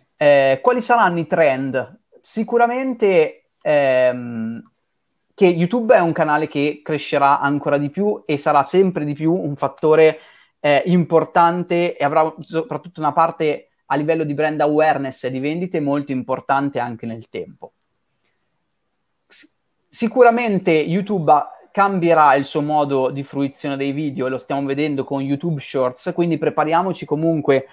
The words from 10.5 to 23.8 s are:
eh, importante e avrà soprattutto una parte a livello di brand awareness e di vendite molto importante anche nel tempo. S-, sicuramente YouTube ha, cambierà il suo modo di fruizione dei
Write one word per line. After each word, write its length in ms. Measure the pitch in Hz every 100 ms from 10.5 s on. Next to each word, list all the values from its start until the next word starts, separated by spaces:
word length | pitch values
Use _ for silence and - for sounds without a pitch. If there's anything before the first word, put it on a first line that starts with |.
| _
eh, 220 | 147 143 185
importante 1080 | 175 160 160 156 175 170 180 175 175 175 -
e 80 |
avrà 300 | 143 156 160 160
soprattutto 600 | 143 160 160 151 175 -
una 120 | 151
parte 580 | 160 165 165 156 143 - _ -
a 100 | 139
livello 280 | 151 160
di 100 | 147
brand 280 | 143 156 151
awareness 640 | 151 151 156 143 139 - 127
e 60 |
di 80 | 131
vendite 400 | 143 165 180 170
molto 320 | 143 143 143
importante 680 | 131 117 127 - 135 143 139
anche 260 | 120 117 117
nel 220 | 113 113
tempo. 440 | 101 80 - - _ _ _ _ _ _ _ _ _ _ _ _ _ _ _ _
S-, 280 | - - _ _ _ _
sicuramente 840 | - 226 254 247 233 240 190 185
YouTube 600 | 156 156 180 196 196 151
ha, 180 | 147 - - _
cambierà 640 | - 196 190 165 160 151 135
il 100 | 139
suo 160 | 156
modo 480 | 147 151 143 139 131
di 140 | 139
fruizione 520 | 135 143 139 - 143
dei 160 | 139